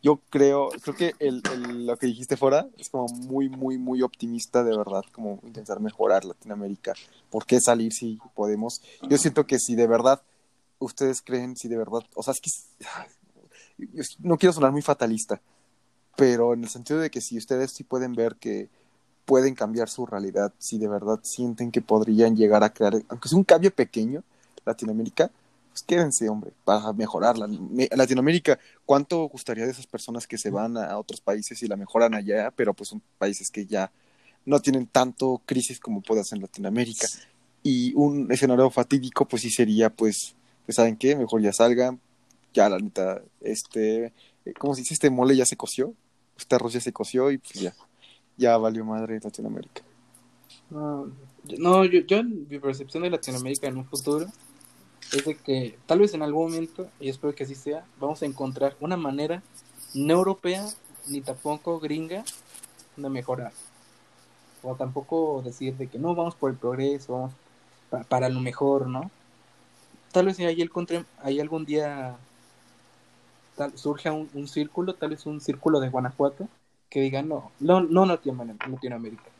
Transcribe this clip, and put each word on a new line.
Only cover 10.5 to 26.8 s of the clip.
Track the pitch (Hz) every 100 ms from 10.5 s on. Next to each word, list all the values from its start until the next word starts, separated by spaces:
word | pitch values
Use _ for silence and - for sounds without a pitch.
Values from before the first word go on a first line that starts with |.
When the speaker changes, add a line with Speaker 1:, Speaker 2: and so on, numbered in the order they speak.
| _ _ _
Speaker 1:
ustedes | 127 - 135 127
creen, | - 123 123 127
si | 120
de | 113
verdad, | 107 113 -
o | -
sea, | 117
es | 131
que, | - - - _ - - - _ _ _ _ _ _ _
yo | - 160 - -
no | 175 165
quiero | 185
sonar | 160 135
muy | 143
fatalista, | 147 143 117 110 - 104 _ _ _ _ _ _ _ -
pero | 131 120 117
en | 117
el | 117
sentido | 120 117 151
de | 151
que | 127
si | - 120
ustedes | - 127 131
sí | -
pueden | 143 131 127
ver | 120 117 -
que | 117 101 104 _ _ _ _ _ -
pueden | 131 135 131
cambiar | 107 113 110
su | - 120
realidad, | 104 98 98 101 _
si | - 113
de | 107
verdad | 101 101 110
sienten | - - 123 113 120
que | 117
podrían | - 110 110 110 113 110
llegar | 107 107
a | 107
crear, | - 104 107 -
aunque | 120 -
sea | 165
un |
cambio | 190 165 190
pequeño, | - 120 117 110 143 - _ _ - -
Latinoamérica, | 117 110 107 113 - 165 _ _ _ _ -
pues |
quédense, | - 175 160 - 110
hombre, | 107 - _
para | - 104